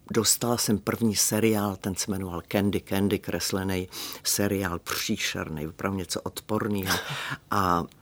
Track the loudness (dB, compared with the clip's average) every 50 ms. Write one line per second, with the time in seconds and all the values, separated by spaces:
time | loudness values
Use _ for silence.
0 | _ -2 0 2 4 4 2 2 2 0 0 2 2 2 2 2 2 0 -2 2
1 | 2 2 2 2 2 2 2 4 4 4 4 4 2 0 -2 -2 -4 -4 -4 -4
2 | -4 -4 -4 -4 -4 -6 -6 -8 -8 -2 0 2 2 2 2 0 -2 0 0 2
3 | 2 2 2 0 -2 -4 -4 -2 -2 0 0 0 0 0 -2 -2 -2 -4 -8 -12
4 | -12 -10 -12 -8 -4 -2 0 2 2 2 2 0 0 -2 -4 -4 -6 -6 -4 -4
5 | -2 -2 -2 -2 -2 -4 -2 -4 -4 -4 -4 -6 -6 -6 -8 -2 -2 -2 0 0
6 | -4 -4 -4 -6 -6 -6 -10 -10 -6 -2 -2 0 0 0 0 0 0 0 0 -2
7 | -2 -4 -6 -6 -6 -6 -8 -10 -6 -2 0 2 4 6 4 4 2 0 -6 -20